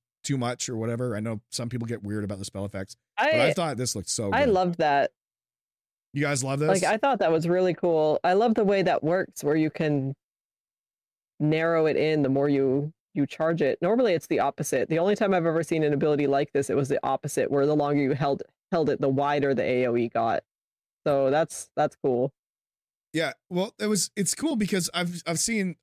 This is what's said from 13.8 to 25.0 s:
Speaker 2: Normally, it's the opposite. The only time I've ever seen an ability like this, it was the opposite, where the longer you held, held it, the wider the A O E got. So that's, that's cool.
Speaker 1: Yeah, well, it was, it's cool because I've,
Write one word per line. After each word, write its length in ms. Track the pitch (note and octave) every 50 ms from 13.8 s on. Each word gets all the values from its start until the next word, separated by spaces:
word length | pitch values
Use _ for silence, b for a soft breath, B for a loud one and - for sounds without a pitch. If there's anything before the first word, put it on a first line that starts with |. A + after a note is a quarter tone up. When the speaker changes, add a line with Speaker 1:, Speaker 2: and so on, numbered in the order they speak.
Speaker 2:
Normally, 320 | E3+ F3+ A3 A#3+ B3+ A3 F3
it's 120 | D#3+ -
the 140 | - D#3+ -
opposite. 480 | A#2 C#3+ - - D3 - - B2+ - -
The 100 | D#3 E3
only 180 | E3+ G3 G#3
time 180 | - A3 G3 F#3+
I've 120 | F3+ E3
ever 160 | E3 D#3 E3
seen 200 | E3 - E3+ D#3+
an 100 | D#3 D3
ability 340 | D3 C#3 - D3+ D3 C#3+ D3
like 260 | C3+ C#3 C#3 D3 -
this, 180 | - C#3 C#3 -
it 60 | -
was 120 | B2+ C#3+ C3
the 100 | D3 -
opposite, 480 | - C3+ C3+ - - C#3+ - - B2 -
where 160 | C#3 C#3 C#3
the 100 | D3 D3+
longer 240 | D3+ D3 C#3+ D3 C#3+
you 120 | C#3+ B2+
held, 300 | C3 B2 D3+ C#3+ C#3 - - - _ _ _ _
held 180 | - E3+ D#3 D3
it, 100 | B2+ C#3
the 80 | D3 C3+
wider 460 | C3+ C3+ C#3+ C#3+ D3 D3 D3 C#3 C#3
the 80 | A2+ -
A 220 | G2 B2+ B2 B2+
O 100 | B2 A#2+
E 120 | A#2+ A#2 A#2
got. 340 | - A#2 A2+ A2+ G#2+ - - _ _ _ _ _ _ _ _ _ _ _ _
So 240 | D3+ C#3+ C#3 C3+ C3+
that's, 380 | C#3 D3+ E3 - - - - - _
that's 200 | - D3+ D3 - _
cool. 300 | - C#3 B2 A#2+ C3 C#3 - _ _ _ _ _ _ _ _ _ _ _ _ _ _ _
Speaker 1:
Yeah, 200 | - D#3 E3 C#3 B2 - _ _
well, 260 | F3 F#3 F#3+ A#3 - -
it 80 | G#3
was, 240 | G#3 G#3+ F3+ - - -
it's 180 | G#3 G3 - -
cool 220 | - C4+ D#4+ D4+
because 340 | A3 G#3 F3 G#3 F#3 E3 -
I've, 300 | - F3